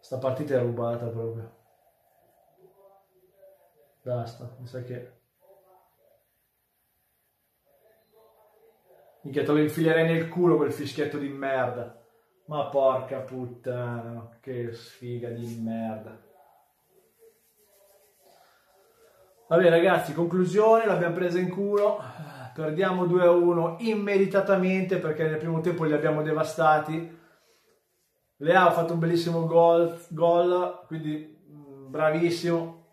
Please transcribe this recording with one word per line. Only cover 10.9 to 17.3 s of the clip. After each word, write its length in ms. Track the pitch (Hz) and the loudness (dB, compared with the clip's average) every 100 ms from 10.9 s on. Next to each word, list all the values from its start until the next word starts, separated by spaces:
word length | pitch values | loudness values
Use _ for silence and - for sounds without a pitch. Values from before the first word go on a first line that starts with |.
| - 147 147 | -6 -6 -4
di 100 | 139 | -8
merda. 680 | 135 139 131 123 120 117 - _ _ _ _ - | -6 -4 -2 -2 -4 -10 -16 _ _ _ _ -10
Ma 220 | 151 139 | -6 -2
porca 500 | 139 131 123 - 131 | 4 4 2 -4 -8
puttana, 1200 | - 127 120 - 127 123 120 120 117 117 110 _ | -8 -10 -10 -10 -8 -6 -6 -6 -8 -12 -16 _
che 320 | - 123 117 | -10 -8 -8
sfiga 560 | 113 - - 123 120 117 | -10 -18 -16 -10 -8 -8
di 320 | 113 117 113 | -8 -10 -8
merda. 560 | 113 113 113 110 104 - _ _ _ _ _ _ _ 381 _ _ 453 | -6 -6 -6 -8 -12 -20 _ _ _ _ _ _ _ _ _ _ -20